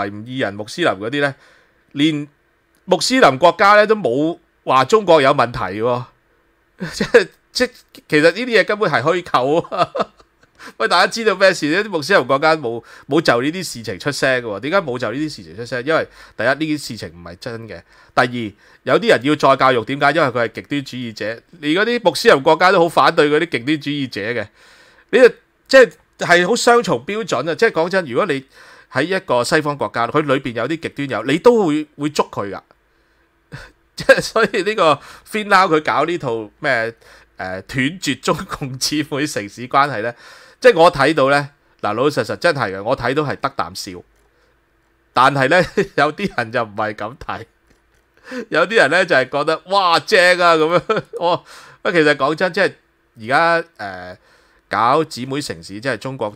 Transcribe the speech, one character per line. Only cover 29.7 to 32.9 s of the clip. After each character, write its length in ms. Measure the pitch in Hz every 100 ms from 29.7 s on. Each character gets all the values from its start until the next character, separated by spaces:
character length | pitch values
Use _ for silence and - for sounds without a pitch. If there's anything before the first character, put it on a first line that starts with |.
| 143
國 140 | 107
家， 160 | 120 117
佢 140 | 143
裏 120 | 147 135
邊 140 | 139
有 140 | 113 123
啲 120 | 165
極 100 | 113
端 200 | - 143
友， 140 | 110
你 140 | 123 160
都 260 | 240 233 185
會， 220 | 151 151 -
會 120 | 147
捉 200 | 147 -
佢 220 | - 101
㗎。 100 | 90 _ _ _